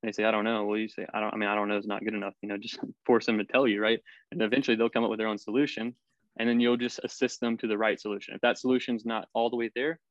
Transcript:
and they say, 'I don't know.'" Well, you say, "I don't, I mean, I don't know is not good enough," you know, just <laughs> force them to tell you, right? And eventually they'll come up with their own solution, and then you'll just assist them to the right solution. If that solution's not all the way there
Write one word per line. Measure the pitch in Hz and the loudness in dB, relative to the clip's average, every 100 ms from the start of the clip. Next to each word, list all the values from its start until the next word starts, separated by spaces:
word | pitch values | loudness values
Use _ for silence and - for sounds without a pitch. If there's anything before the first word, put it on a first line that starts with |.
and | 113 | -6
they | |
say, | 104 | 0
'I | 107 | 2
don't | 110 | 2
know.'" | 107 113 104 | 2 0 0
Well, | 107 | -2
you | 110 | -4
say, | - - | -8 -8
"I | 107 | -4
don't, | 107 | -4
I | 107 | -2
mean, | 104 | 0
I | |
don't | 104 101 | 0 2
know | 104 | 0
is | 104 | -2
not | 101 | -4
good | 107 | -4
enough," | 107 98 - | -4 -6 -8
you | 104 | -8
know, | 101 | -6
just | 104 - | -8 -10
<laughs> | - - - | -10 -10 2
force | 120 - | 4 4
them | 110 | 0
to | |
tell | 101 127 135 | 2 2 2
you, | 101 | 2
right? | 107 113 - - _ | 2 0 -2 -20 _
And | 175 | -2
eventually | 110 127 135 113 | 2 2 2 2
they'll | 117 | 2
come | 117 | 2
up | 113 | 0
with | 110 | 0
their | 110 | -2
own | 104 | -4
solution, | - 113 147 - 113 120 _ _ _ - | -2 0 0 -2 -8 -8 _ _ _ -4
and | 117 | 2
then | 120 | 4
you'll | 120 120 | 4 2
just | 120 - | 0 -4
assist | - - 127 - | -8 -2 -2 0
them | 117 113 | -4 -2
to | 113 | -2
the | 104 | 0
right | 110 - | 0 0
solution. | 107 98 - | -4 -6 -8
If | - | 0
that | 120 - | 0 2
solution's | 127 127 - 117 | 2 2 2 -4
not | 113 110 - | -2 -4 -4
all | 113 117 | -2 0
the | 120 | 0
way | 117 | -4
there | 120 143 165 _ | -2 -4 -4 _